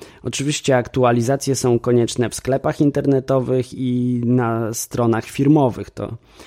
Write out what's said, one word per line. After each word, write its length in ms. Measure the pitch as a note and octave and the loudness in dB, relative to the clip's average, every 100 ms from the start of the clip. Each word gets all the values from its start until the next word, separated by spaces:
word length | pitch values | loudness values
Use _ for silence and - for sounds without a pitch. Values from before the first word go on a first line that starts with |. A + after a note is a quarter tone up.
| - - | -20 -12
Oczywiście 540 | B2 - C#3 D3+ - B2+ | -10 -6 -4 -2 2 2
aktualizacje 800 | A#2 C3+ B2 A#2+ A#2 C#3 C3+ B2+ | 2 0 2 2 0 -2 -2 0
są 240 | B2+ A#2+ | 2 2
konieczne 500 | B2 A#2+ A2+ A#2+ A2+ | 2 2 2 0 -4
w 60 | - | -4
sklepach 460 | - C3 D3+ - | -4 -2 -2 0
internetowych 920 | D3 C#3+ C#3 C3+ C3 C3+ B2 B2+ B2 | 0 2 0 0 2 -2 0 -2 -4
i 480 | - B2+ B2 B2 A#2+ A#2 | -6 -4 -2 0 -2 0
na 480 | B2+ A#2 A2+ A2 | 2 0 -2 -4
stronach 520 | A#2 - - A#2 A2+ - | -6 -6 -2 0 0 -2
firmowych. 640 | - C#3 D#3 C3 G2 - | 0 4 4 4 -2 -12
To, 280 | - - A2+ _ - | -10 -10 -10 _ -20